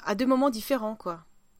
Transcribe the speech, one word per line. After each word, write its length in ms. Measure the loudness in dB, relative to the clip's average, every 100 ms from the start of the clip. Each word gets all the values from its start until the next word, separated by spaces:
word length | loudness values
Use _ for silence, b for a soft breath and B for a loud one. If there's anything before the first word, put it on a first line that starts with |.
à 100 | -4 0
deux 100 | 2
moments 240 | 4 4
différents, 460 | 0 -2 -2 -2 -6
quoi. 300 | -8 -10 -14 -20 _ _